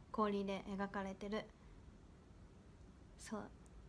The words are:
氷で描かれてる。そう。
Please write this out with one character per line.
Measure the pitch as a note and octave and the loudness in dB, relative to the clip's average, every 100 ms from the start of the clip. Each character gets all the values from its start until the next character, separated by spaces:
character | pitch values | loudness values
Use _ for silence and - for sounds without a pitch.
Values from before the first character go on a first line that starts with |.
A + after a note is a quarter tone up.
| - | 0
氷 | - G#3 G3+ | 6 8 8
で | G3 F#3+ G3+ | 6 2 2
描 | G3 G3+ | 2 4
か | G3+ | 2
れ | G3 | 0
て | F#3+ G#3 | 0 0
る。 | G#3+ - - - - - - - - - - - - - - - - - - | 2 0 -8 -14 -12 -12 -14 -14 -16 -16 -14 -14 -14 -16 -14 -14 -14 -14 -12
そ | - G#2+ | -4 -2
う。 | G#2 - - - | -2 -10 -14 -14